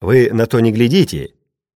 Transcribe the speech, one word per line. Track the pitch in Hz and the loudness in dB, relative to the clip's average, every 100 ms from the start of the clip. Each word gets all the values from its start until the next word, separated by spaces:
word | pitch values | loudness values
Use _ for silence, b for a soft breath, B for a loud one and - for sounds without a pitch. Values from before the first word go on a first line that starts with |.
Вы | 87 127 117 | 0 2 2
на | 113 113 | 0 -2
то | 120 | 0
не | 113 | -2
глядите, | 110 120 185 - 76 67 _ _ _ _ | 0 0 2 0 -4 -12 _ _ _ _